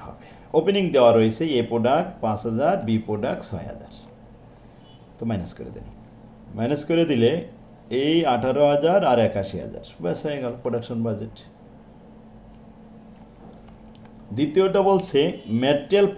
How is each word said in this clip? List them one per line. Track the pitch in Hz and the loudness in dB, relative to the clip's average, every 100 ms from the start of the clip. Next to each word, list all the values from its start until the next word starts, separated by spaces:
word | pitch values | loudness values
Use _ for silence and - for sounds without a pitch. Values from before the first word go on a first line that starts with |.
| - | -18
হবে। | - - - - 156 | -18 -20 -20 -2 0
ওপেনিং | 165 202 180 135 | 2 2 2 6
দেওয়া | 120 113 | 6 6
রয়েছে | 110 110 160 127 | 4 0 -2 -2
এ | 113 | 0
প্রোডাক্ট | 117 113 147 180 - | 0 2 0 -2 -4
পাঁচ | 113 107 120 | -4 -4 -4
হাজার, | 113 151 196 110 | -2 0 0 0
বি | 110 110 | -2 -2
প্রোডাক্ট | 104 123 - - | -4 -4 -6 -8
ছয় | 87 76 | -10 -10
হাজার, | 73 - - - - - - - - - - - - - - | -14 -18 -20 -20 -20 -20 -20 -20 -20 -20 -20 -20 -20 -20 -10
তো | 117 | -6
মাইনাস | 104 87 - | -6 -6 -12
করে | - 55 | -16 -16
দেন। | - - - - - - - 107 | -18 -20 -20 -20 -20 -20 -14 -6
মাইনাস | 120 143 - | -2 -2 0
করে | 165 160 | 0 2
দিলে | 127 117 165 - - - - - 123 | 4 2 2 -6 -16 -20 -20 -6 -2
এই | 143 165 156 120 | 0 2 2 0
আঠারো | 131 135 147 | 0 2 4
হাজার | 143 160 196 - | 4 4 4 4
আর | 120 107 | 4 2
একাশি | 101 95 90 | 0 -6 -8
হাজার, | 62 - - - | -10 -14 -18 -8
ব্যাস | 85 - 151 | -6 -4 -6
হয়ে | 143 | -6
গেল | 123 123 | -6 -6
প্রোডাকশন | 127 117 113 117 113 | -4 -4 -4 -4 -4
বাজেট। | 101 110 - - - - - - - - - - - - - - - - - - - - - - - - - - - - - - 107 | -4 -8 -16 -20 -20 -20 -20 -20 -20 -20 -20 -20 -20 -20 -20 -20 -20 -20 -20 -20 -20 -20 -20 -20 -20 -20 -20 -20 -20 -20 -20 -10 -4
দ্বিতীয়টা | 147 180 190 196 190 | 0 2 2 4 4
বলছে | 190 180 139 165 - 107 113 | 2 2 2 2 -2 -4 0
ম্যাটেরিয়াল | 131 143 139 202 196 | 2 0 0 2 2